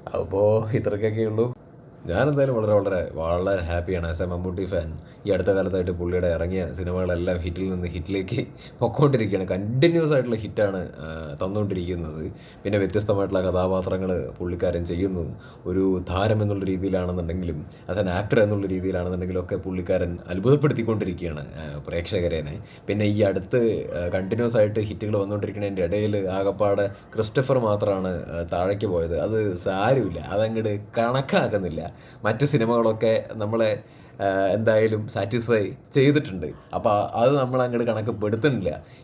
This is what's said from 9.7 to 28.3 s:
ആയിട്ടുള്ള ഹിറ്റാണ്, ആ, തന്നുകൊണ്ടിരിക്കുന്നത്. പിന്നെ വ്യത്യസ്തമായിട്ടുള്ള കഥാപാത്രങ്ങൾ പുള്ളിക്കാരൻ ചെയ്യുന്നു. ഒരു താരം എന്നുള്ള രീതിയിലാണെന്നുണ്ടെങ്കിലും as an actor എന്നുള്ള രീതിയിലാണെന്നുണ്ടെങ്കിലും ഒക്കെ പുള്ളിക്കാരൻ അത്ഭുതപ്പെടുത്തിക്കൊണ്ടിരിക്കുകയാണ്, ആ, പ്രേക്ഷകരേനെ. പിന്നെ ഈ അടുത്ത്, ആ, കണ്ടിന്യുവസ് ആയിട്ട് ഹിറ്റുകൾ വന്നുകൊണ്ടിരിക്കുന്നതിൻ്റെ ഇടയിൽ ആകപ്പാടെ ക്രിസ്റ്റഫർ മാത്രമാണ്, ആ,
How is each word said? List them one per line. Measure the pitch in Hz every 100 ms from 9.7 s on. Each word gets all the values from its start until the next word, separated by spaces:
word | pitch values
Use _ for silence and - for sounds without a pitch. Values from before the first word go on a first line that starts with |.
| 127 170 165 156
ആയിട്ടുള്ള | 143 123 110
ഹിറ്റാണ്, | 101 110 104 95 82 -
ആ, | 78 80 78 73
തന്നുകൊണ്ടിരിക്കുന്നത്. | 92 104 104 92 87 87 80 78 78 - - -
പിന്നെ | 101 101
വ്യത്യസ്തമായിട്ടുള്ള | 98 104 104 101 95 95
കഥാപാത്രങ്ങൾ | 92 90 92 95 92 92 92 87 65
പുള്ളിക്കാരൻ | - 87 87 90 87 85
ചെയ്യുന്നു. | 87 95 92 78 - - - -
ഒരു | 92 95 92 90
താരം | 92 104 107
എന്നുള്ള | 104 98 95
രീതിയിലാണെന്നുണ്ടെങ്കിലും | 92 95 92 90 90 82 90 87 76 73 - -
as | 92
an | 92
actor | 87 107 120
എന്നുള്ള | 104 101 98
രീതിയിലാണെന്നുണ്ടെങ്കിലും | 95 92 92 87 90 92 90
ഒക്കെ | 87 95
പുള്ളിക്കാരൻ | 95 90 87 92 87 85 -
അത്ഭുതപ്പെടുത്തിക്കൊണ്ടിരിക്കുകയാണ്, | 92 113 143 147 - 113 107 95 82 85 76 69 80
ആ, | 78 71
പ്രേക്ഷകരേനെ. | - 85 85 104 85 80 73 95 - - -
പിന്നെ | 101 104
ഈ | 104
അടുത്ത്, | 101 92 90 127 113 87 -
ആ, | 80 87
കണ്ടിന്യുവസ് | 95 95 107 120 117
ആയിട്ട് | 104 107
ഹിറ്റുകൾ | 104 87 104 107
വന്നുകൊണ്ടിരിക്കുന്നതിൻ്റെ | 98 104 101 101 101 95
ഇടയിൽ | 85 104 104 104 95
ആകപ്പാടെ | 95 98 95 101 98 101 - - 110
ക്രിസ്റ്റഫർ | 110 147 131 131
മാത്രമാണ്, | 110 104 104 98 92 85
ആ, | -